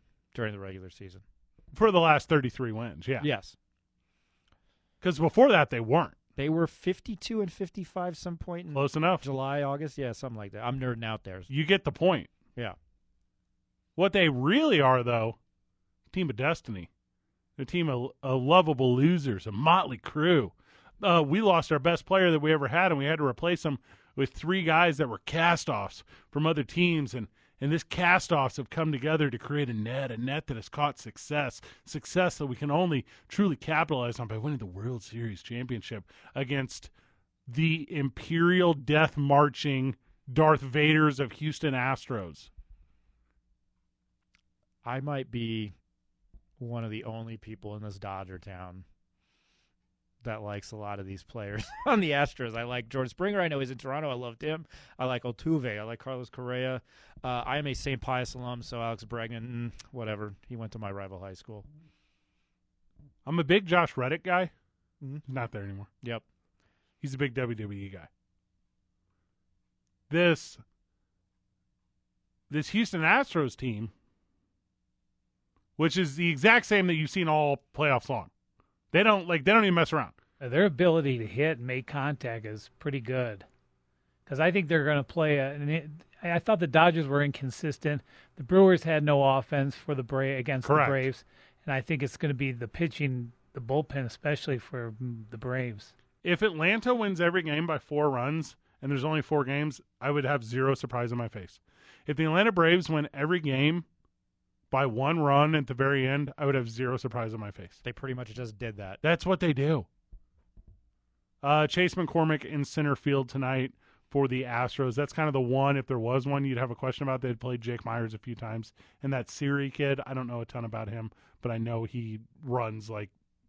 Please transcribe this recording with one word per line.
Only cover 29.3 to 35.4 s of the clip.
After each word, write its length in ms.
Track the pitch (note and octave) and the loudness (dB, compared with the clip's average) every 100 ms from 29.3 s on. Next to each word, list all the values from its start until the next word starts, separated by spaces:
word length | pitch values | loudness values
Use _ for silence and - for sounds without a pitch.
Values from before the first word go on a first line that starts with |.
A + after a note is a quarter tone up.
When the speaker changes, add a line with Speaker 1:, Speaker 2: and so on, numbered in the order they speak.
| A2+ | -2
Speaker 2:
create 320 | - D3 C#3 | -4 -2 -2
a 40 | |
net, 380 | A2+ A2 B2+ C3+ | -2 -4 -4 -6
a 60 | A2 | -6
net 300 | B2 D3 - | -4 -4 -6
that 100 | A#2 | -10
has 100 | - | -8
caught 320 | - D3 - | -2 -2 -2
success, 600 | A#2+ - - D3 C3+ - - - - | -14 -16 -6 -4 -4 -8 -20 -20 -14
success 520 | D3+ - F3+ F3+ - | -12 -4 0 0 0
that 100 | C#3+ | -6
we 80 | B2 | -4
can 120 | D3 | -2
only 360 | D3+ F3+ C#3+ - - _ | 0 2 0 -4 -16 _
truly 260 | - G3+ C#3 | 0 2 0
capitalize 640 | - D#3 E3 C#3+ A#2+ A2+ | -2 0 0 -2 -2 -6
on 80 | A#2 | -6
by 100 | A2 | -6
winning 220 | C3 C#3 | -6 -6
the 60 | G#2 | -8
World 360 | F2+ A2+ B2 | -8 -8 -8
Series 400 | - A2+ A#2 F#2+ | -10 -10 -8 -10